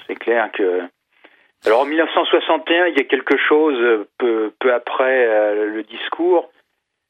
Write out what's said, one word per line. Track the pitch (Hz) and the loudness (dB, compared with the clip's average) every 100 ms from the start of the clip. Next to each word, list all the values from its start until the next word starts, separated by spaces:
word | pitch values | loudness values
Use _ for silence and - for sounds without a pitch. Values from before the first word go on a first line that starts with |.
| - | -12
c'est | 95 | -8
clair | - 120 107 | -2 0 -2
que. | - 95 90 87 _ _ _ - _ _ _ | -2 -2 -2 -6 _ _ _ -20 _ _ _
Alors | - 117 | 0 2
en | 139 | 2
mille | 160 | 0
neuf | 160 185 | 0 0
cent | 160 | 2
soixante | 175 - 160 - | 0 2 -2 0
et | 170 | 0
un, | 175 | 2
il | 139 | 0
y | |
a | |
quelque | 127 135 - 139 | 0 -4 0 0
chose, | - 151 156 127 | 2 2 2 2
euh, | 120 110 101 - | 2 0 -2 -4
peu, | 120 113 107 - | -2 0 -4 -2
peu | 127 | 0
après, | 120 - - 131 131 117 | 0 -2 -2 0 2 2
euh, | 107 107 104 107 | 2 0 0 -4
le | 110 | -6
discours, | 107 117 - - 175 175 165 _ _ _ _ _ | -10 -12 -10 -4 0 0 -2 _ _ _ _ _